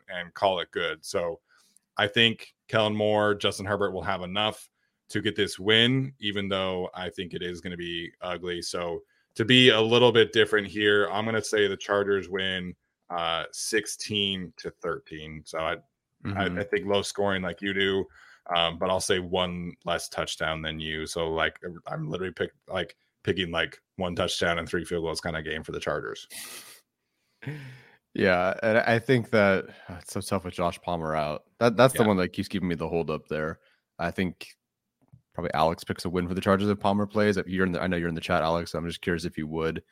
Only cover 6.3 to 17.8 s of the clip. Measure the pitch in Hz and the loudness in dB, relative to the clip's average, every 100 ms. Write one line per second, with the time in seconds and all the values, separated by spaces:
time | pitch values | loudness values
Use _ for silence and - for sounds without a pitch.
6.3 | 101 98 98 95 92 90 90 90 - 87 | -4 -2 -2 -2 -2 -6 -8 -10 -8 -8
7.3 | 87 90 87 92 87 85 85 85 - 90 | -8 -8 -8 -10 -8 -8 -8 -10 -10 -8
8.3 | 85 90 87 - 90 87 82 - _ _ | -6 -6 -6 -6 -6 -4 -6 -10 _ _
9.3 | - 110 127 127 110 113 120 120 113 104 | -2 6 8 10 8 6 6 8 8 6
10.3 | 113 104 107 98 104 104 104 92 98 113 | 4 4 4 0 2 4 4 2 0 -2
11.3 | 110 - 107 101 95 - 101 101 98 87 | -2 0 2 2 0 0 2 2 0 -2
12.3 | 95 95 92 90 87 _ _ - 87 82 | -4 -2 -4 -6 -12 _ _ -8 -4 -2
13.3 | 82 - - - 107 - - - 107 98 | -2 -4 -8 -2 -2 -2 -6 -4 -2 -2
14.3 | 95 85 - 87 - 87 80 - 80 78 | -2 -8 -12 -14 -8 -8 -8 -10 -14 -12
15.3 | 78 - 80 80 82 - _ _ _ 101 | -14 -8 -4 -2 -4 -8 _ _ _ -6
16.3 | 98 95 92 101 104 98 101 98 - 101 | -2 -2 -2 -2 -2 0 0 0 -2 0
17.3 | 95 90 85 101 95 | 0 -4 -4 -4 0